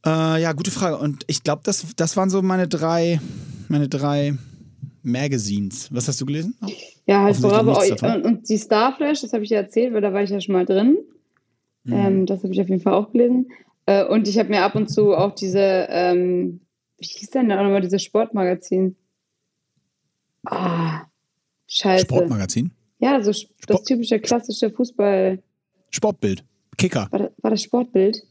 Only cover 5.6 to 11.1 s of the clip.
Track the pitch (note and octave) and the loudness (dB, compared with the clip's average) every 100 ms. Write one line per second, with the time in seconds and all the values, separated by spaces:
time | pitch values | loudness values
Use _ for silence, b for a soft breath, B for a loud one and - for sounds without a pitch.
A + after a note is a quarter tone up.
5.6 | G2 - - B2 A#2+ C3+ C3 D3 F3 - | -4 -8 -8 -6 -4 -4 -6 -6 -6 -8
6.6 | G3+ B B B - G3+ G3+ G3+ G#3 G#3+ | -12 B B B 0 4 4 4 4 4
7.6 | A3 G3 F#3+ G3+ G#3+ A3+ - A3+ - G#3+ | 4 4 2 2 0 0 0 -2 0 -4
8.6 | - D4+ B3 C4+ D4 D4 A#3 A#3 G#3 G#3+ | 0 2 2 0 -2 -2 -4 -6 0 -2
9.6 | F#3+ A3+ B3 A3 G3+ F#3+ G3 G3+ F3+ F#3 | 0 0 0 0 0 0 -2 -4 -2 0
10.6 | F#3 F#3+ A#3 F4 - | 2 2 4 2 0